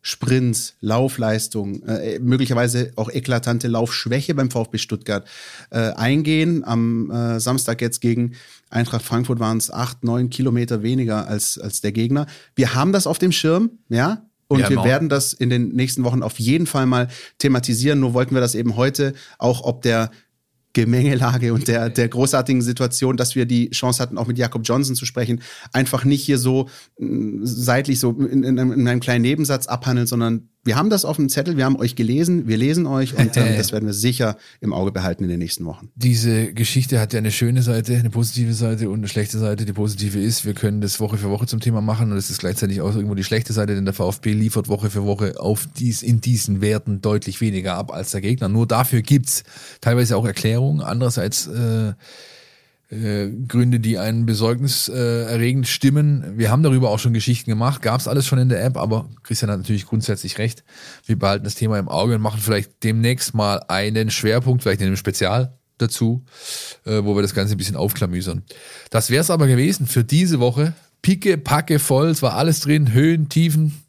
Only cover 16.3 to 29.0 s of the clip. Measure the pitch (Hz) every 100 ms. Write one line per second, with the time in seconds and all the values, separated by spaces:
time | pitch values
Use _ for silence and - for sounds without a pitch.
16.3 | - 113 156 165 143 131 123 123 - -
17.3 | _ 139 127 120 117 135 143 131 123 127
18.3 | 131 123 117 120 110 131 135 139 135 -
19.3 | - 120 123 127 123 120 113 113 - _
20.3 | _ _ _ _ - 113 123 139 131 123
21.3 | 123 120 113 - 117 113 113 117 120 131
22.3 | 135 127 127 117 123 123 123 131 123 123
23.3 | 135 120 120 120 - 127 123 123 107 117
24.3 | 120 117 120 113 123 135 120 120 - 117
25.3 | 117 - - - 131 131 127 127 143 143
26.3 | 139 123 131 131 - - - 110 113 110
27.3 | 104 113 117 123 123 135 123 123 120 135
28.3 | 135 131 127 127 120 123 123